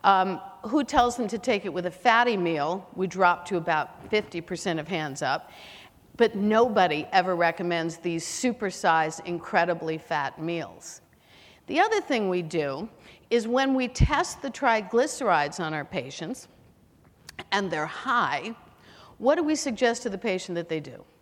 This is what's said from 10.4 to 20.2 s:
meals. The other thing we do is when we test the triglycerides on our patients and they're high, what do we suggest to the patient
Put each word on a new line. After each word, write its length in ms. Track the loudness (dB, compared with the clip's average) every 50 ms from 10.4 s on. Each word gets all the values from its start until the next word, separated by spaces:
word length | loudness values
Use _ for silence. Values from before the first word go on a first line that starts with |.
meals. 600 | -6 -4 -4 -4 -6 -8 -12 -18 -18 -18 -18 -20 _ _ _ _ _ _ -20 -20 -20 -20 -20 _ _ -4
The 120 | 0 2
other 220 | 2 2 2 -2
thing 280 | 0 0 -2 0 0 0
we 120 | 0 -2
do 480 | -4 -2 -2 -2 -2 -2 -4 -6 -8 -12 -14 -20 -20 -20 -20 -20 _ _
is 180 | 0 0 0 2
when 280 | 0 2 2 2 2
we 120 | 0 0 -2
test 540 | 2 2 2 4 4 0 0 -2 -4 -8
the 80 | -10 -10
triglycerides 1080 | -6 0 2 2 2 2 0 0 2 2 2 2 -2 -2 2 2 4 4 2 0 -2 -4
on 120 | -4 -4
our 140 | -4 -4 -6
patients 640 | -6 -6 -8 -8 -8 -10 -10 -10 -10 -10 -12 -14 -20 _ _ _ _ _ _ _ _ _ _ _ _ _ _ _ -20 -18 -18 -8 _
and 180 | -4 -2 -2 -2
they're 160 | -4 -4 -4
high, 680 | -6 -6 -10 -4 -2 0 0 0 0 -2 -4 -6 -8 -12 -14 -18 -20 -20 _ _ -20 -20 -20 -20 -20 -16 _
what 160 | 2 2 4
do 80 | 4 2
we 100 | 0 0
suggest 480 | -2 -2 -4 -2 0 0 0 0 0
to 80 | -4 -6
the 80 | -8
patient 380 | -4